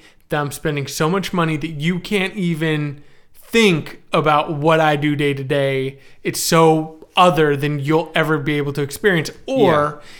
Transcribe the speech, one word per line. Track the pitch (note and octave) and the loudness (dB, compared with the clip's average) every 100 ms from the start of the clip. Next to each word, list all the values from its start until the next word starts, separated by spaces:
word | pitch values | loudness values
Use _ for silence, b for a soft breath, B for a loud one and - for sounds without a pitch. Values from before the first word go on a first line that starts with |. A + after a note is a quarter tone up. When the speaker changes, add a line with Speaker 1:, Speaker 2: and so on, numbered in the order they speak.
| b b - | b b -8
Speaker 1:
that | D3+ | -4
I'm | C#3+ | -4
spending | C#3 D#3+ D3 C#3 | -6 -6 -4 -6
so | - D#3+ | -2 -2
much | F#3+ F3+ | -2 -2
money | F#3 D#3+ D#3 | -2 -2 -2
that | D#3+ | -6
you | D#3 D#3 F3+ | -6 -4 -4
can't | - G#3 F#3 G#3+ | -2 -2 -2 -4
even | F3 D#3+ D#3+ D3+ D3 C#3+ b b b | -4 -2 -2 -2 -4 -8 b b b
think | - - A#3 G#3+ E3 C#3 - - | -20 -2 2 4 2 -2 -14 -4
about | F3+ D3 D3 D#3 | 0 2 2 0
what | D3+ D3+ D#3+ | 0 2 4
I | D#3 D3 | 4 2
do | D3 C#3+ | 0 -2
day | D3 | -2
to | C#3 | -2
day. | C3+ D3 C#3 C3+ C3+ C3+ b b | -2 -2 0 -2 -4 -8 b b
It's | - D#3+ | -8 -6
so | - E3+ D#3+ D#3+ D#3+ - - - | 0 4 6 4 0 -10 -6 2
other | F3+ F3 D#3 C#3+ | 4 4 2 2
than | D3 D3 | -2 -4
you'll | C#3 D#3 E3 E3 | 0 0 0 -2
ever | D#3 D#3 | 0 -2
be | C#3 D3 | -2 -2
able | C#3+ | -2
to | C#3+ | -4
experience." | C#3 - G#3+ F3 D3 - - | -6 -2 0 0 -2 -8 -4
Or | C4 G3+ D#3 D3 D3+ | 2 4 4 0 -4
Speaker 2:
Yeah. | B B | B B